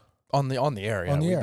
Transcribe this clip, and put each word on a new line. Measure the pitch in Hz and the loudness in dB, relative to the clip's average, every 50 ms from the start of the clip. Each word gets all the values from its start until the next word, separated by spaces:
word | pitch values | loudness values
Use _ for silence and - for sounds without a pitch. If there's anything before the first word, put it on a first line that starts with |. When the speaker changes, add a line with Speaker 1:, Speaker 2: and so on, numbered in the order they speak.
| - _ _ _ _ _ | -14 _ _ _ _ _
Speaker 1:
On | - 143 139 131 | 0 0 0 0
the, | 131 123 | 0 0
on | 131 147 131 | 0 -2 -2
the | 101 | -2
air, | 95 110 110 98 87 | -4 -2 -2 -2 0
yeah. | 90 | 0
Speaker 2:
On | 143 143 | 0 2
the | 156 175 | 2 2
Speaker 1:
We've | 180 | 0
Speaker 2:
air, | 151 | 0